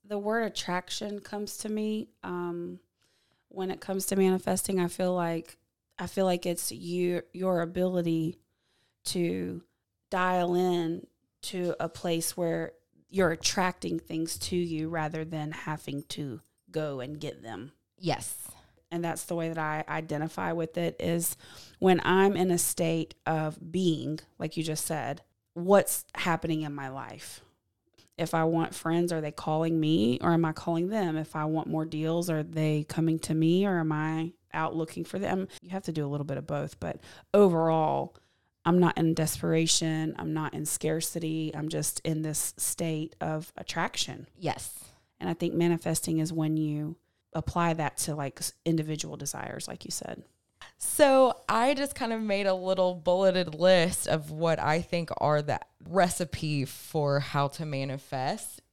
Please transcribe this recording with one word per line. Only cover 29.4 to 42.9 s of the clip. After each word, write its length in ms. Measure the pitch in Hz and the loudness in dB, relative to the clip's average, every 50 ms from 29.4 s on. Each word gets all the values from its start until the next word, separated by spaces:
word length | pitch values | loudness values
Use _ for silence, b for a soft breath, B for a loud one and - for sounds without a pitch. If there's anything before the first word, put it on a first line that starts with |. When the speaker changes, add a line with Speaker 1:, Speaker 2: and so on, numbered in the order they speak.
| - 165 156 156 165 165 165 160 | -2 0 2 2 2 2 2 2
Speaker 1:
me 400 | 156 151 160 180 208 240 247 - | 4 4 4 4 4 4 2 2
or 100 | - 170 | 4 4
am 120 | 170 165 165 | 4 4 4
I 80 | 156 | 2
calling 360 | 160 - - 170 170 165 175 185 | 0 -2 -2 -2 0 0 0 0
them? 280 | 220 220 190 170 156 | 0 0 0 0 -2
If 200 | 156 156 - - | -4 -6 -6 -4
I 80 | 156 151 | -4 -2
want 220 | 156 156 160 - - | 0 0 -2 -2 -2
more 160 | 156 156 156 | -2 -2 -2
deals, 460 | 160 156 151 156 160 165 170 175 180 | -2 -4 -2 0 0 0 0 0 0
are 120 | 160 156 | 0 -2
they 420 | 151 170 160 156 156 156 151 151 151 - | -2 -2 -2 0 2 2 2 0 -2 -2
coming 300 | - 170 165 165 160 160 | 0 2 2 2 2 0
to 140 | - - 165 | 0 0 2
me 320 | 160 160 160 170 185 202 | 4 4 6 6 4 4
or 120 | 202 185 170 | 2 2 2
am 140 | 160 156 | 0 0
I 400 | 156 151 156 156 160 160 160 170 - _ _ _ - | 0 0 -2 -2 -2 -4 -4 -6 -8 _ _ _ -4
out 200 | 160 160 - - | -2 -2 -2 -2
looking 300 | 160 160 160 - 170 165 | -4 -4 -4 -6 -10 -8
for 140 | - - 190 | -6 -6 -4
them? 280 | 202 - 185 190 190 B B B | -2 -2 -2 -2 -4 B B B
You 80 | - 180 | -12 -10
have 140 | 190 196 - | -10 -6 -6
to 80 | - | -4
do 120 | 160 156 147 | -4 -2 -2
a 40 | 139 | -2
little 160 | 143 147 143 | -2 -4 -4
bit 140 | 151 139 139 | -4 -4 -6
of 80 | 147 | -4
both, 340 | - 151 143 147 151 - - | -4 -4 -4 -4 -6 -8 -8
but 160 | 165 165 - - B B B B B B - | -8 -8 -8 -8 B B B B B B 6
overall, 800 | 208 202 190 170 160 165 165 160 160 156 151 139 139 139 - b b b b b b b b b _ _ | 8 8 8 8 4 4 4 4 4 4 4 2 0 -2 -4 b b b b b b b b b _ _
I'm 160 | 165 175 180 | 4 6 8
not 180 | 175 165 - - | 8 6 6 4
in 160 | 165 160 165 | 2 2 4
desperation. 1000 | 170 156 156 - - - 165 160 160 165 160 - - 165 160 156 156 160 160 - - | 2 0 0 -2 -2 0 2 4 4 4 4 2 2 2 0 0 0 -2 -4 -4 -6
I'm 140 | 165 160 156 | -6 -4 -4
not 180 | 160 156 - - | -2 -4 -4 -6
in 100 | 151 151 | -6 -4
scarcity. 880 | 151 - - - 156 160 165 156 - - 170 165 156 160 160 156 156 - | -4 -4 -2 0 0 0 0 -2 -4 -4 -4 -4 -2 -2 -2 -4 -4 -4
I'm 140 | 156 156 156 | -6 -6 -4
just 320 | 165 151 151 - - - _ | -4 -2 -2 -2 -4 -4 _
in 180 | 160 160 156 | -2 -2 0
this 320 | 156 156 147 - - - - | -2 -2 -2 -2 -4 -4 -4
state 580 | - - - - - 175 165 | -4 -4 -4 -2 -2 -2 -2